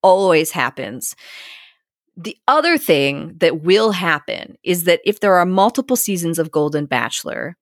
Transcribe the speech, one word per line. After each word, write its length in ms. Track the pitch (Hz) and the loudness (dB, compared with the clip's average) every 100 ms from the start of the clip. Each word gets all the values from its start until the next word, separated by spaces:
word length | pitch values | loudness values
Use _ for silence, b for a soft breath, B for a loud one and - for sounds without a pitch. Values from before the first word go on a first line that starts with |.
always 480 | 190 185 190 165 156 | 4 4 4 2 0
happens. 640 | 170 127 - 101 120 - - B B B B B B _ _ _ - | -4 -6 -6 -12 -10 -12 -14 B B B B B B _ _ _ -16
The 180 | 175 - - | -16 -8 0
other 320 | 294 330 330 | 2 2 0
thing 560 | - 151 139 143 160 165 | 2 2 2 -2 -10 0
that 240 | 170 160 | 0 0
will 300 | 156 196 226 | 2 4 4
happen 640 | 190 180 151 - 113 - - | 0 -2 -2 -4 -10 -10 -12
is 220 | - 175 170 | -4 -2 2
that 160 | 170 - | 0 0
if 140 | 208 | 0
there 160 | 208 185 | 2 4
are 100 | 175 | 4
multiple 500 | 185 208 240 - 247 | 2 2 0 -2 -2
seasons 440 | - 190 170 165 | -2 -4 -4 -4
of 100 | 160 | -2
Golden 380 | 156 151 147 143 | 0 -2 -2 -2
Bachelor 680 | 123 117 - - - 139 175 | -4 -4 -6 -8 -10 -10 -14